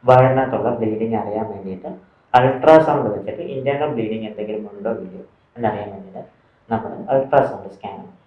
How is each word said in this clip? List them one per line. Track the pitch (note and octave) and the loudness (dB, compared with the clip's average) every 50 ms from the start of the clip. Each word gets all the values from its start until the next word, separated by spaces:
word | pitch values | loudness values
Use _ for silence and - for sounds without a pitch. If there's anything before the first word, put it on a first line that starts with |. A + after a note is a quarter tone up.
| _ B2 | _ 8
വയറിനകത്തുള്ള | B2+ B2+ C3 C3 C3 C3 C3 C3 A2+ G#2 G2+ A#2 A#2+ A2+ | 8 8 8 6 4 2 0 0 -2 -2 0 -2 -2 0
ബ്ലീഡിങ് | A2+ G#2+ G#2+ G#2+ A2+ A2+ A2+ G#2+ G2+ | -2 -2 -2 -2 -2 -2 -2 -4 -4
അറിയാൻ | G#2 G#2 A2 A2 - G#2 | -4 -4 -4 -4 -6 -8
വേണ്ടിയിട്ട് | G2 F#2+ F#2+ F#2 F#2 - D3+ F#3 - _ _ _ _ _ _ - B2 | -10 -10 -10 -10 -10 -10 -14 -14 -14 _ _ _ _ _ _ 2 4
അൾട്രാസൗണ്ട് | B2+ C3+ C3+ - - D#3 D#3+ D#3 - D3+ D3+ - - G#2+ G2+ | 4 4 2 2 6 8 8 8 8 6 0 0 0 -2 -4
വെച്ചിട്ട് | G2+ G2 G2 - - F3 - C#3 | -4 -6 -8 -10 -8 -8 -8 -8
ഇന്റേണൽ | C3 B2 C3+ C#3+ C#3+ D3+ D3+ C3+ | -6 -4 -2 -2 -2 -2 -4 -2
ബ്ലീഡിങ് | A#2+ A2 G#2+ A2 A2 A2 G#2+ | -4 -4 -4 -4 -6 -8 -10
എന്തെങ്കിലും | G#2+ G#2+ G#2 G#2+ - - G#2 - - | -8 -10 -8 -8 -8 -8 -8 -12 -14
ഉണ്ടോ | - - A2 A2+ - F#3 | -8 -6 -6 -6 -6 -8
ഇല്ലയോ | F#3 F3+ F#3+ - _ _ _ _ _ _ | -12 -14 -16 -20 _ _ _ _ _ _
എന്നറിയാൻ | A#2+ A#2+ G#2+ G#2+ G2+ G2+ G2+ G2 | -4 -4 -4 -4 -4 -8 -10 -12
വേണ്ടിയിട്ട് | G2 F#2+ F#2+ F#2+ F2+ F2 - _ _ _ _ _ _ _ _ | -14 -16 -16 -16 -16 -16 -16 _ _ _ _ _ _ _ _
നമ്മൾ | A2+ A2+ - - - - - G#2+ C3 | -6 -6 -6 -8 -12 -12 -6 -2 0
അൾട്രാസൗണ്ട് | C3+ C3+ - - C#3+ - - - - - - - | 0 0 2 2 2 2 2 -4 -10 -14 -16 -18
സ്കാൻ | - - - - - - - - _ _ | -14 -14 -14 -14 -14 -18 -20 -20 _ _